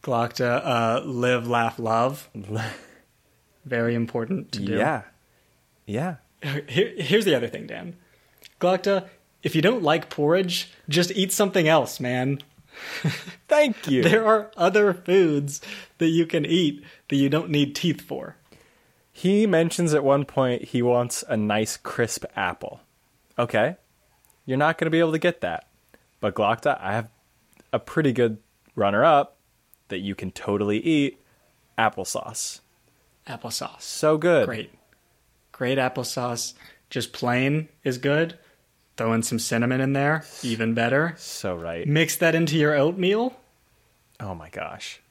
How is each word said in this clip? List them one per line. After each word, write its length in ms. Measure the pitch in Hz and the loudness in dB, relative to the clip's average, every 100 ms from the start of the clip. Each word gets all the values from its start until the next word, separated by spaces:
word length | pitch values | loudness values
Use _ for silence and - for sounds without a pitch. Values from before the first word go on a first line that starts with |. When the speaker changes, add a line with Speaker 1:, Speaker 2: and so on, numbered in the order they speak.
Speaker 1:
Glokta, 580 | - 120 117 - 123 120 160 | -2 -2 -2 -2 0 0 0
uh, 360 | 120 113 120 | 0 2 0
live, 420 | 165 123 123 123 117 | -2 -2 0 0 0
laugh, 320 | 120 113 - | 0 0 -2
love. 500 | 113 113 123 147 - | 0 2 2 -2 -14
Speaker 2:
<laughs> 1300 | - 98 107 110 - - - _ _ _ _ _ _ | -16 -8 -6 -6 -10 -20 -20 _ _ _ _ _ _
Speaker 1:
Very 300 | 143 123 117 | -6 -2 0
important 560 | 120 117 120 113 190 - | 0 -2 -4 -4 -6 -6
to 60 | 110 | -8
do. 120 | 98 104 | -4 0
Speaker 2:
Yeah. 260 | 123 139 - _ _ _ _ _ _ _ - | 0 -2 -8 _ _ _ _ _ _ _ -8
Yeah. 300 | 104 170 156 _ _ 147 143 - | -6 -4 -8 _ _ -6 -6 -4
Speaker 1:
Here, 240 | 135 214 - | -2 -2 -4
here's 260 | 143 202 | 0 0
the 120 | 196 135 | 2 0
other 100 | 113 | -2
thing, 220 | - - | -8 -12
Dan. 280 | - 175 175 _ _ _ _ - _ | -12 -14 -18 _ _ _ _ -20 _
Glokta, 480 | 175 185 196 196 185 _ _ _ | 0 0 2 0 -2 _ _ _
if 100 | - | -2
you 80 | 160 | 2
don't 220 | 165 247 | 2 2
like 260 | 160 160 - | 2 0 0
porridge, 600 | - 147 175 185 175 - - - | -2 2 2 0 -4 -8 -14 -4
just 240 | 151 175 | 0 0
eat 200 | 190 190 | 0 -2
something 360 | - 202 196 156 | 2 2 4 4
else, 320 | 160 120 - | 4 2 -4
man. 400 | 127 123 127 139 - _ _ - - - | -4 -2 -2 -4 -8 _ _ -18 -14 -6
<laughs> 440 | 160 - - - _ | -4 -4 -12 -18 _
Speaker 2:
Thank 380 | 302 294 214 - | 4 4 2 0
you. 140 | 131 | 2
Speaker 1:
There 240 | 170 214 220 | 4 4 4
are 240 | 220 208 - | 2 2 0
other 360 | 175 196 208 | 2 4 2
foods 680 | 180 - 190 175 147 143 139 - - - _ | 2 2 4 4 2 -2 -8 -14 -18 -18 _
that 100 | 165 | 2
you 180 | 165 165 | 2 2
can 180 | 170 | 0
eat 380 | 147 170 160 143 - - _ | 2 2 2 -2 -14 -20 _
that 80 | 139 | 0
you 120 | 139 | 2
don't 220 | 151 170 | 2 0
need 260 | 147 143 - | 0 0 0
teeth 240 | 175 143 | -2 -2
for. 340 | - 135 - - _ - _ _ _ _ _ | -6 -12 -12 -16 _ -20 _ _ _ _ _
Speaker 2:
He 340 | - 180 202 214 | -4 0 2 4
mentions 480 | 165 170 - 170 | 4 2 2 2
at 80 | 151 | 2
one 220 | 135 139 | 4 2
point 400 | 139 - 131 120 | 2 0 0 0
he 180 | - 123 | -4 0
wants 400 | 120 120 120 - - | 2 2 0 -6 -4
a 80 | 110 | -2
nice 400 | 107 104 110 - | 0 0 -2 -6
crisp 480 | - - 117 - - | -10 -4 -2 -4 -10
apple. 460 | - 95 87 - - _ _ _ _ _ - | -4 -4 -4 -12 -14 _ _ _ _ _ -4
Okay. 380 | 120 110 120 185 _ _ _ _ _ _ - | 0 2 2 0 _ _ _ _ _ _ -4
You're 120 | 131 | 0
not 200 | 151 165 | 2 2
gonna 120 | 165 | 0
be 80 | 160 | 2
able 140 | 165 | 2
to 60 | 156 | 2
get 220 | 175 170 | 0 -2
that. 260 | 90 80 - _ _ _ _ _ | -6 -6 -10 _ _ _ _ _
But 160 | 104 | -4
Glokta, 460 | 98 104 113 147 - | 0 0 2 0 -2
I 140 | 92 | -2
have 140 | 107 113 _ _ _ _ _ _ | -6 -6 _ _ _ _ _ _
a 60 | 127 | -6
pretty 340 | - - 151 | -4 0 0
good 260 | 120 120 107 _ _ _ | 4 2 0 _ _ _
runner-up 640 | - 101 101 151 147 143 _ _ _ _ _ _ | -2 0 4 6 6 2 _ _ _ _ _ _
that 100 | 95 | -8
you 160 | 98 | -6
can 160 | 98 92 | -6 -8
totally 460 | - - 101 104 104 | -8 -2 0 0 0
eat, 420 | 165 156 139 - _ _ _ _ _ - | 2 0 0 -4 _ _ _ _ _ 0
applesauce. 840 | 113 - 95 - - - - - _ _ _ _ _ _ - | 0 0 -8 -8 -8 -10 -10 -12 _ _ _ _ _ _ -16
Speaker 1:
Applesauce. 560 | - - - - - | -12 -10 -8 -10 -12
Speaker 2:
So 360 | - - 156 156 | -12 0 2 4
good. 280 | 170 165 107 | 4 4 4
Speaker 1:
Great. 260 | 110 - _ _ _ _ _ _ _ _ | -2 -10 _ _ _ _ _ _ _ _
Great 260 | - 127 135 | -6 0 2
applesauce. 760 | 127 127 120 - 123 120 - - - - _ | 0 -2 -6 -4 -4 -4 -8 -12 -20 -20 _
Just 220 | - 117 | -8 -6
plain 560 | - 123 123 131 147 156 _ | -4 0 2 2 0 -4 _
is 140 | - 127 | -4 -2
good. 400 | 135 147 165 170 _ _ _ _ _ - | 0 0 0 -4 _ _ _ _ _ -4
Throw 160 | 113 | 0
in 100 | 113 | 0
some 160 | 110 117 | 0 -4
cinnamon 420 | - 117 120 127 | -2 -2 0 0
in 120 | 135 | 0
there, 300 | 139 143 156 156 - | 0 0 0 -4 -10
even 320 | 127 113 113 | -6 -2 -2
better. 400 | 117 117 131 165 160 | 0 2 2 0 -4
Speaker 2:
So 380 | - - 101 90 | -14 -8 -6 -6
right. 300 | 85 82 143 | -6 -6 0
Speaker 1:
Mix 300 | 147 160 - | 2 2 2
that 180 | 170 | 2
into 220 | 160 165 160 | 2 2 2
your 160 | 151 | 2
oatmeal. 600 | 151 147 185 180 208 247 - _ _ _ _ _ _ _ _ | 4 2 2 0 0 -2 -6 _ _ _ _ _ _ _ _
Speaker 2:
Oh 140 | 104 | -12
my 160 | 87 76 | -12 -12
gosh. 500 | - 80 - - - _ | -12 -10 -12 -16 -18 _